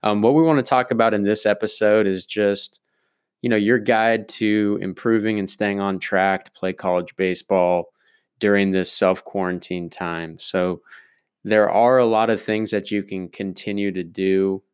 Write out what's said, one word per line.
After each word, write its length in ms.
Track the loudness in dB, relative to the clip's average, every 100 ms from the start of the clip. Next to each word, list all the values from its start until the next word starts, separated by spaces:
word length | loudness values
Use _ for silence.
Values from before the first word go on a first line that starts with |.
Um, 180 | 0 2
what 140 | 4
we 80 | 4
wanna 200 | 4 2
talk 280 | 2 0 2
about 240 | 2 2
in 80 | 2
this 240 | 0 2 0
episode 600 | 0 -2 0 2 4 2
is 200 | -2 -4
just, 540 | 0 0 0 -6 -12 _ _ _ _ _ _
you 80 | -2
know, 80 | 0
your 220 | 2 0
guide 500 | 2 2 2 0 -4
to 500 | -4 0 2 0 -2
improving 560 | -6 -6 0 0 0 -4
and 100 | -4
staying 320 | -2 -2 -2
on 180 | -4 -4
track 460 | -2 0 0 0
to 80 | -6
play 220 | _ -8
college 420 | -6 -2 -2 -4 -4
baseball 800 | -4 -4 -2 0 2 0 -4 _ _ _ _ _
during 320 | 2 2 2
this 200 | 0 -2
self-quarantine 960 | 0 2 0 -4 -6 -4 -4 -8 -10 -10
time. 500 | -10 -8 -8 -10 -10
So 440 | -6 -2 -2 -4 _ -20 _ _ _ _ -2
there 220 | 2 2
are 300 | 4 4 4
a 80 | 4
lot 240 | 2 2
of 100 | 0
things 300 | -2 -4 -2
that 200 | -4 -2
you 120 | -4
can 260 | -4 -10 -10
continue 640 | -8 -8 -8 -8 -4 -4
to 100 | -4
do 600 | -8 -4 0 2 0 -2 _